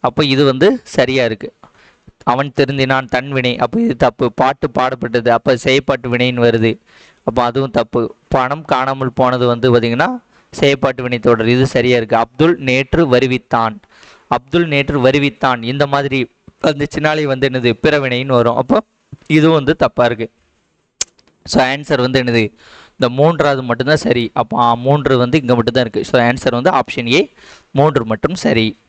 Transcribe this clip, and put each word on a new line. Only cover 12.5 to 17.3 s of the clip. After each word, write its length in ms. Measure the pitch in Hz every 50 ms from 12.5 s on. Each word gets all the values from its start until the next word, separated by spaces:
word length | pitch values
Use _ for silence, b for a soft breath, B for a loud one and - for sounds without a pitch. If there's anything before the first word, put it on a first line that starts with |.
| 175 -
நேற்று 500 | 135 131 127 131 135 - - 160 170 139
வருவித்தான்", 680 | 123 123 127 127 127 123 - _ - 117 113 113 110 101 _ b b b b b b b b b
அப்துல் 380 | 123 123 123 135 - 170 170
நேற்று 340 | 165 147 139 139 135 147 143
வருவித்தான், 600 | 123 131 131 147 143 143 - _ - 135 127 120 113
இந்த 240 | 117 127 139 147
மாதிரி 320 | 143 139 139 139 139 131 135 123 - _ _ _ - _ _ -
வந்துச்சுனாலே 600 | 165 151 139 147 147 - 160 151 151 156 156 151
வந்து 240 | 143